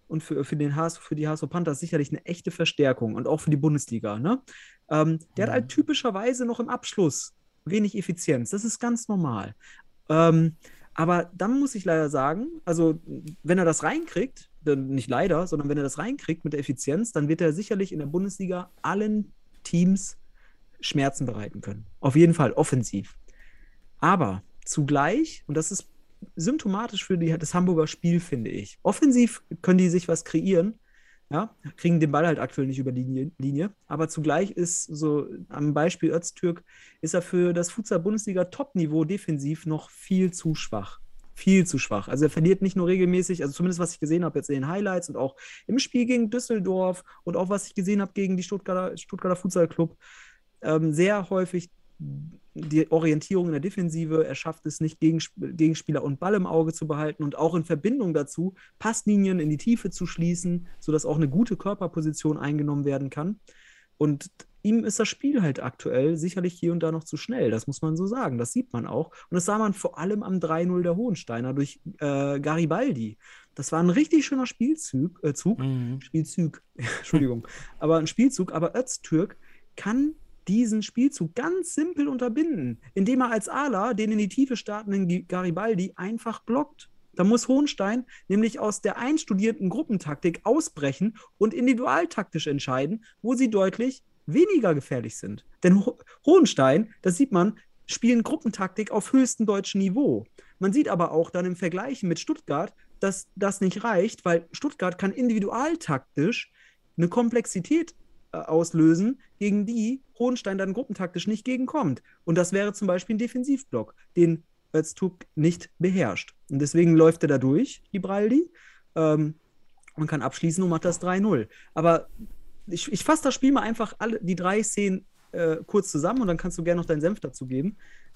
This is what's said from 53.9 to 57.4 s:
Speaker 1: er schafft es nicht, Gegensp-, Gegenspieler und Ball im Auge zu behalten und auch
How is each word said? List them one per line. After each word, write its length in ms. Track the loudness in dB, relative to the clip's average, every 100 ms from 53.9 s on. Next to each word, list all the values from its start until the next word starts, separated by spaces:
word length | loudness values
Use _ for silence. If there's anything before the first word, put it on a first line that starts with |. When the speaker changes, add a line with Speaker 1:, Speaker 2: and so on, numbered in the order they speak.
| -2 0 0 0
Speaker 1:
er 100 | -4
schafft 300 | -8 -8 -8
es 160 | -4
nicht, 180 | -4 2
Gegensp-, 320 | 2 2 -2 -8
Gegenspieler 640 | -8 2 2 2 -2 -2
und 160 | -2 -2
Ball 140 | 0
im 120 | 0 2
Auge 280 | 2 0
zu 120 | -2 -4
behalten 380 | -2 -4 -4
und 140 | -6
auch 180 | 0